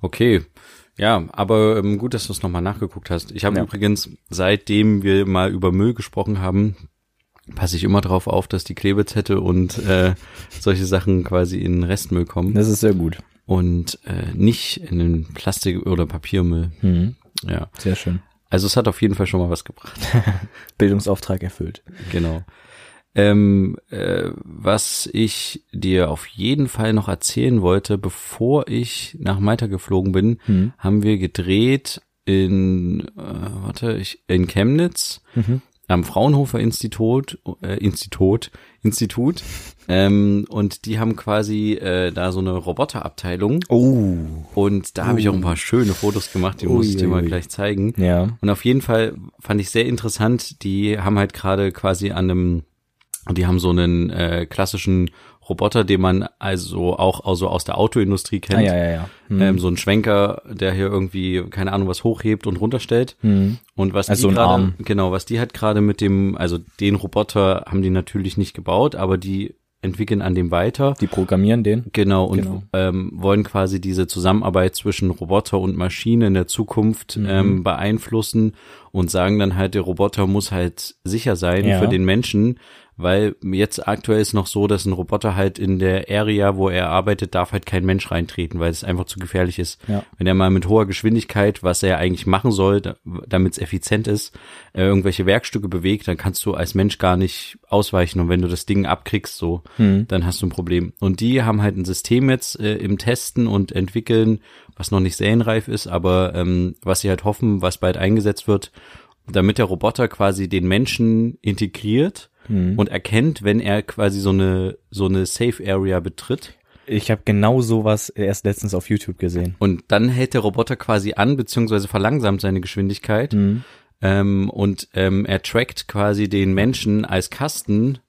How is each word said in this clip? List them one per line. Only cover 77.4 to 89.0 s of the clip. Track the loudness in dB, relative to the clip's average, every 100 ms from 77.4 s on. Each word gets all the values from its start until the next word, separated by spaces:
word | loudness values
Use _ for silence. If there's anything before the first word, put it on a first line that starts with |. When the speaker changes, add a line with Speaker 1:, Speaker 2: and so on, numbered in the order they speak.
| 2 2
Speaker 1:
beeinflussen | 0 -2 -2 -2 -2 -4 0 0 0 -2 -20 -20 -8
und | -2 0
sagen | 2 2 2
dann | 2 0
halt, | 0 0
der |
Roboter | -2 0 0 0 0
muss | 0 0
halt | -2 -4 -4 -16 -10
sicher | -6 -2 -2 0
sein | 0 2 2
Speaker 2:
Ja. | 2
Speaker 1:
für | 2
den | 2
Menschen, | 2 2 0 2 2 0 -10 -20 _ -4
weil | 0 2 0 -2
jetzt | -4 0 0 0 -4
aktuell | -4 0 2
ist | 2
noch | 0 0
so, | 0 2
dass | 2 0
ein |
Roboter | -4 -2 -2 -2 0
halt | -2 -2
in | -2 2
der | 2 0 -2
Area, | -2 0 2 2 2
wo | 0
er | 0 0
arbeitet, | 0 0 -2 -2 -2
darf | -2
halt | -4 -2
kein | -2 2
Mensch | 0 0
reintreten, | -4 -4 -6 -6 -2
weil | -2
es | -2 -4
einfach | -4